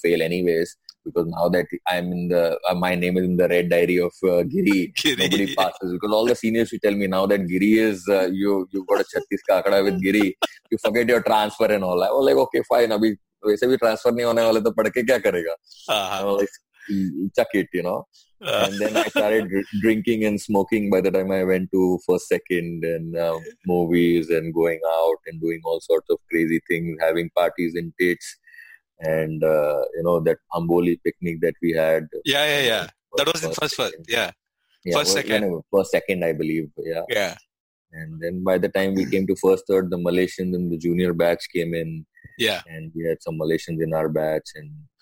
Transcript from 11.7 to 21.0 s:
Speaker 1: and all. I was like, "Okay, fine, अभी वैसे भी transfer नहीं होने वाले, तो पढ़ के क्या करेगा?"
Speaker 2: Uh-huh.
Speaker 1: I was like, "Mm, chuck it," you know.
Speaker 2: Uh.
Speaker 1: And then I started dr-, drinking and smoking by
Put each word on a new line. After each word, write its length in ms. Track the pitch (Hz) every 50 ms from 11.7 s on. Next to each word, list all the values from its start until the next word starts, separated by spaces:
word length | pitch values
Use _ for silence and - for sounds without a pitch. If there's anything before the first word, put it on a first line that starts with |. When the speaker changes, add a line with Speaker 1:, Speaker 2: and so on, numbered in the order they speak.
| 107 98
Speaker 1:
and 40 |
all. 220 | 92 90 90 90 92
I 60 | 104 120 135
was 40 | 135 139
like, 60 | 135 135 135
"Okay, 160 | - - 135 - -
fine, 180 | 123 123 120 110 107 104
अभी 160 | 110 110 101 - _ _ _ _ - 107
वैसे 160 | 104 - 127
भी 100 | 127 131 - 117
transfer 260 | 113 110 - - 123 117
नहीं 120 | 120 120 117
होने 120 | 117 117 113 113
वाले, 80 | 110 110
तो 100 | 104 113 110 110
पढ़ 80 | 107 107 -
के 80 | 127 113 120
क्या 80 | 127 113 101 104
करेगा?" 320 | 92 87 80 82 82 - _ - - - - -
Speaker 2:
Uh-huh. 320 | - 104 98 92 101 95
Speaker 1:
I 40 | 98
was 160 | 101 98 101 101
like, 120 | - - - _ _ _ _ - -
"Mm, 380 | 101 98 95 90 69 78 95 98 - 123
chuck 200 | 113 - - 98 90
it," 140 | - - 90
you 20 | 85 90
know. 100 | 104 - - _ _ _ _ _ _ -
Speaker 2:
Uh. 180 | - - 110 104 -
Speaker 1:
And 140 | - 202 202
then 160 | 208 - 214
I 60 | 330 330 - -
started 360 | 285 208 208 - 220 208 175
dr-, 160 | 180 98 98 - - 101
drinking 400 | 107 113 110 110 92 120 113 110 107
and 140 | 107 104 98
smoking 440 | - - 104 98 95 - 113 107 104 101
by 80 | 95 92